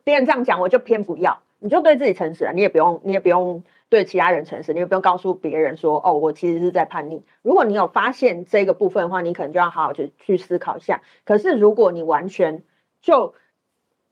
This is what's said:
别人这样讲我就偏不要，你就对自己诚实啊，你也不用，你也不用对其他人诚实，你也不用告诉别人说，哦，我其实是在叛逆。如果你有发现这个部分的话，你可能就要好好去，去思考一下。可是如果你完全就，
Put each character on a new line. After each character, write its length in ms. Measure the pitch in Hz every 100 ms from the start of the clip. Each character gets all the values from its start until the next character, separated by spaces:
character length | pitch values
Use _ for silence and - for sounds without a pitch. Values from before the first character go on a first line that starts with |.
别 140 | - 294
人 100 | 254
这 60 |
样 100 | 269
讲 180 | 247 175
我 80 | 185
就 80 | 247
偏 240 | - 220
不 120 | 202 160
要， 220 | 175 - _ _
你 80 | 208
就 120 | 320
对 140 | 320 277
自 80 |
己 80 | 262
诚 220 | 180 165
实 120 | 170 123
啊， 60 |
你 100 | 170
也 60 | 202
不 100 | 160
用， 220 | 170 170
你 80 | 190
也 80 | 190
不 80 | 185
用 340 | 175 180 175 - _ _
对 160 | 220
其 140 | 190 180
他 140 | 170
人 120 | 165
诚 160 | 151 160
实， 80 | 156
你 80 | 156
也 60 | 175
不 80 |
用 60 | 190
告 160 | 190 180
诉 160 | 190
别 240 | 185 160 156
人 200 | 151 160
说， 260 | 160 151
哦， 100 | -
我 180 | 151 156
其 200 | 147 175
实 60 | 165
是 140 | 180
在 120 | 175
叛 240 | 156 170 151
逆。 140 | 160 - _
如 120 | 220
果 100 | 370
你 80 | 240
有 140 | 208 175
发 240 | 220 220
现 340 | 262 247 175
这 220 | 175 208 190
个 80 |
部 140 | 175 190
分 160 | 196
的 40 | 175
话， 120 | 185
你 120 | 170
可 120 | 175
能 80 | 147
就 80 | 175
要 100 | 175
好 140 | 170
好 80 | 156
去， 180 | 143 135 -
去 180 | - 180
思 220 | - 180
考 180 | - -
一 40 |
下。 220 | - 175 _ _
可 140 | - 214
是 180 | 359 262
如 160 | 208
果 200 | 214 196
你 100 | 170
完 240 | 160 147 180
全 380 | - 170 160 - _ _ _
就， 320 | - 294 190 - _ _ _ _ _ _ _